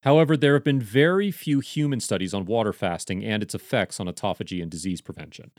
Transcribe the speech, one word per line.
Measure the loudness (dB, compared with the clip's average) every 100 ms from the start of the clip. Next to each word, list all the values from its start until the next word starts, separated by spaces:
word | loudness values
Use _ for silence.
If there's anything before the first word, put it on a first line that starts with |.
However, | 6 6 6 4
there | 4
have | 4
been | 4 0
very | 2 4 4 4 0
few | -4 -2 -2
human | -2 -2 -2 -2
studies | -2 -2 -2
on | -4 -2
water | 0 0
fasting | -2 -4 -4 -6 -6 -2
and | -4
its | -4 -8
effects | -4 -2 -2 -4
on | -8
autophagy | -6 -6 -4 -6 -8
and | -8
disease | -8 -8 -8
prevention. | -10 -16 -16 -20 -20